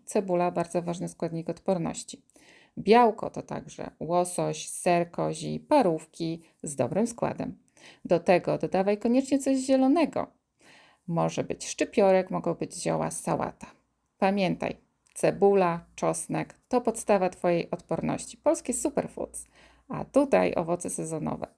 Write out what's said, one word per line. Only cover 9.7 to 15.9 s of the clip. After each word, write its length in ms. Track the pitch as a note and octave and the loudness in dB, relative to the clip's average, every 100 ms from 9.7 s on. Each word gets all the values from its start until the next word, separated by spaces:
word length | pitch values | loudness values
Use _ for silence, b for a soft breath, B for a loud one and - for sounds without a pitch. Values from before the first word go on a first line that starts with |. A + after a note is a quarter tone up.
| C4 C4 E4 C#4 - - _ _ _ b b b b - | 4 6 4 2 -2 -8 _ _ _ b b b b -4
Może 360 | E3 E3 - | 0 0 0
być 240 | - - - | -4 -6 -8
szczypiorek, 640 | - D4+ - G3 F#3+ F#3 | -4 -2 4 6 6 2
mogą 220 | F3 E3+ | -4 -4
być 200 | E3 - - | -4 -6 -6
zioła, 280 | E3+ D#3+ - | -2 -2 -2
sałata. 560 | - - D#3 - - - - _ _ _ - | -4 -4 -2 -4 -8 -20 -20 _ _ _ -2
Pamiętaj, 600 | F#3+ G3+ F3 E3 - - _ _ _ | 0 2 0 0 -4 -8 _ _ _
cebula, 720 | - D#3+ E3 G3+ G3 F3 E3+ - | -2 0 4 4 6 4 0 -8